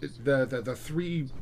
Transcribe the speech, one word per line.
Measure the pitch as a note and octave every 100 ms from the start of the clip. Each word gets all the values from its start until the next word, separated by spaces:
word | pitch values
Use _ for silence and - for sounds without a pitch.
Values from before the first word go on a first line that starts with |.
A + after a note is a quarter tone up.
the, | - - B2 C3+ B2
the, | B2+
the | A#2 B2
three | - D#3 F3 E3+ C3+ -